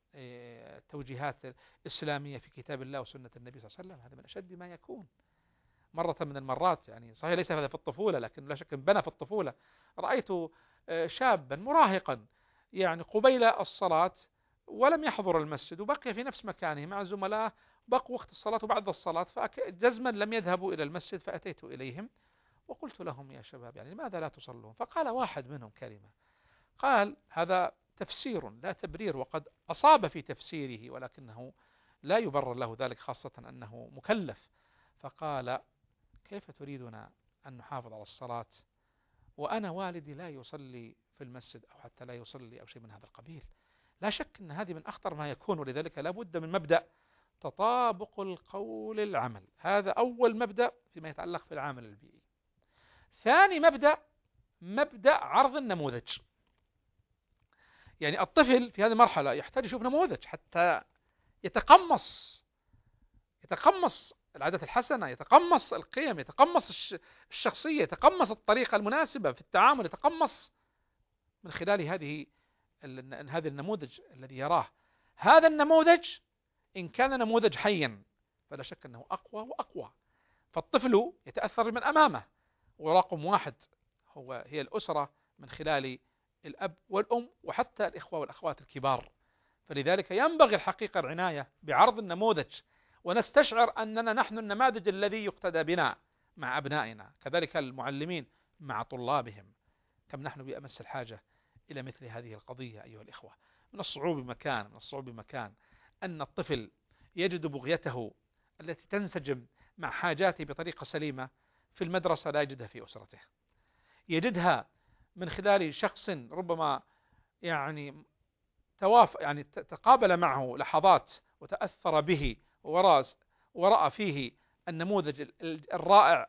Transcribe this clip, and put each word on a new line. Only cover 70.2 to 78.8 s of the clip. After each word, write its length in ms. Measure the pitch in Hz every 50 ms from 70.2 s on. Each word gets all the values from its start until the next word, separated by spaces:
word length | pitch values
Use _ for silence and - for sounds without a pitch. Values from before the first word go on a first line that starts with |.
| 330 269 - - - - _ _ _ _ _ _ _ _ _ _ _ _ _ _ _ _ _ _ -
من 60 | 180
خلال 300 | 147 - 170 185 202 202
هذه 460 | 160 147 180 180 156 143 151 156 139 - _ _ _ _ _ _ _ _ _ _ -
ال-، 460 | 135 131 131 131 135 135 - 147 135
هذا 180 | 139 170 156 156
النموذج 520 | 139 139 143 190 214 185 147 123 - - - - -
الذي 240 | 131 131 131 135
يراه. 320 | 127 135 147 175 160 - - _ _ _ _ _ _ _ _ _
هذا 320 | - - 196 285 320 320 320
النموذج 680 | 311 302 285 302 320 320 311 339 349 339 - - - - _ _ _ _ _ _ _ _ _ _ -
إن 120 | 190 180 165
كان 300 | - - 254 269 269 254
نموذج 380 | 240 220 226 233 226 214 135
حياً 460 | - - 208 208 175 151 123 110 98 - _ _ _ _ _ _ _ _ _
فلا 120 | 147 139 131
شك 240 | - 170 -